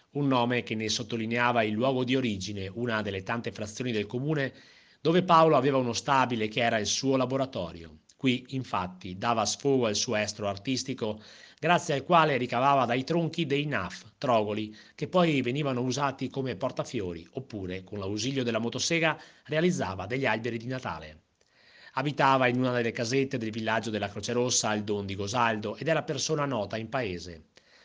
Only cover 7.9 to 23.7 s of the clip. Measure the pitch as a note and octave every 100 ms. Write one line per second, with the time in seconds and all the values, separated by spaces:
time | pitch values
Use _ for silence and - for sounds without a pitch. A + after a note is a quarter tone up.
7.9 | D#2 _ _ C3 B2 B2 C3+ B2 G#2 F2+
8.9 | - G2+ F2+ A#2+ A2+ G#2 - C#3+ C3+ A2+
9.9 | G#2 - G#2+ G#2 - G2+ F#2+ C3+ B2+ -
10.9 | G#2 A2 G#2+ - - - - D#3+ E3+ -
11.9 | C#3+ - F3 D#3 C3 B2 A#2+ C#3 C#3 A#2
12.9 | B2+ C3 E3+ D#3+ D#3+ D3+ C#3+ D3+ A#2+ F#2
13.9 | - - _ C3 A2+ G#2 G#2+ G#2+ - -
14.9 | - D3 F3+ E3+ C#3+ A#2+ C#3 C#3+ B2 B2+
15.9 | B2+ C#3+ C3 C3 C#3 C3+ F#2+ B2+ - C#3+
16.9 | B2+ F#2 E2+ E2+ - - G#2 F#2 F#2 F#2
17.9 | G#2 F#2+ G#2+ B2+ C3+ A#2+ A2 A#2 B2 -
18.9 | E3 D#3+ D3 - - - D#3 F3 D3 F#2+
19.9 | F#2+ G2 C3 B2+ A2 A#2+ A2+ A#2 C3 A#2+
20.9 | D#2+ D#2 D2+ _ _ _ _ _ - -
21.9 | - C#3+ C#3 C#3 C3+ B2+ B2 B2+ B2 A#2
22.9 | A2 A2+ C3+ C3+ C3 A2 A2 A2